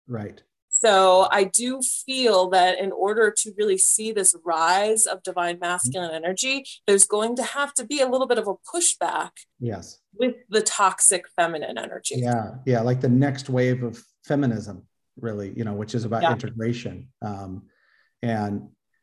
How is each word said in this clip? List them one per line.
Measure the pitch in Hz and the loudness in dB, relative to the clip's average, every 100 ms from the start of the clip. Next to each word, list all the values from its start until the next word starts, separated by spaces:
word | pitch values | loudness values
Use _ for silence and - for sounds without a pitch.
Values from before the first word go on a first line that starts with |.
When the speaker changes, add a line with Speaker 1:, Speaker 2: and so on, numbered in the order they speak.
| - | -12
Speaker 1:
Right. | 117 104 - _ _ - - | -10 -10 -14 _ _ -6 2
Speaker 2:
So | 226 190 190 185 190 | 4 6 8 6 6
I | 208 190 | 4 2
do | - 247 269 | 0 -2 -4
feel | 254 - - 262 247 190 185 | -4 -6 -6 0 4 4 4
that | 185 180 185 | 4 4 2
in | 196 | -2
order | - 196 214 214 | -2 -2 2 2
to | 214 220 196 | 2 -6 -2
really | 208 190 | 0 2
see | - - 220 | 2 2 0
this | 208 185 170 | 0 2 0
rise | 175 160 165 190 208 220 - | 0 0 2 2 2 2 0
of | 190 | -2
divine | 185 180 175 175 | -6 -4 -4 -4
Speaker 1:
Mm-hmm. | |
Speaker 2:
masculine | 175 180 - 185 175 | -4 -2 -2 -2 -6
energy, | 160 170 190 262 269 269 - - | -6 -6 -4 -2 -4 -6 -8 2
there's | 196 - | 4 4
going | 208 226 247 | 2 -2 -2
to | |
have | 233 277 285 - | -4 -4 -4 -4
to | 226 | -4
be | 285 | -2
a | 262 | 0
little | 254 254 | 0 0
bit | 220 | 0
of | 196 | -2
a | 190 | -6
pushback | - 247 - - 170 156 - - - - | -8 -2 -2 0 -4 -4 -8 -12 -20 -10
Speaker 1:
Yes. | 120 95 90 - _ | -8 -8 -12 -20 _
Speaker 2:
with | 196 247 - - | -4 -4 -4 -4
the | 208 | -2
toxic | - - 196 - - 180 - - | 0 2 0 4 2 2 -2 -2
feminine | 170 160 - 120 | -2 -2 -8 -8
energy. | - - - 127 | -8 -8 -6 -4
Speaker 1:
Yeah, | 120 120 104 127 - | -2 -2 -4 -8 0
yeah, | 120 | 0
like | 117 127 | 2 0
the | 131 | 4
next | 127 143 135 - | 4 4 0 -4
wave | 127 127 127 | 0 2 0
of | 123 107 _ _ - | -4 -10 _ _ -4
feminism, | 143 135 110 98 92 - _ _ - | 0 0 -2 -8 -14 -18 _ _ -10
really, | 117 104 98 98 | -8 -6 -8 -6
you | |
know, | 107 | -6
which | 101 107 120 | -6 -4 -4
is | 110 | -2
about | 113 | 0
Speaker 2:
Yeah. | 117 | 0
Speaker 1:
integration. | 113 107 110 113 117 104 90 90 - | 0 -4 -4 -4 -4 -6 -12 -16 -12
Um, | 107 98 95 95 104 _ _ _ _ - | -10 -10 -12 -14 -16 _ _ _ _ -8
and | 117 110 104 101 - _ _ _ | -4 -2 -2 -4 -8 _ _ _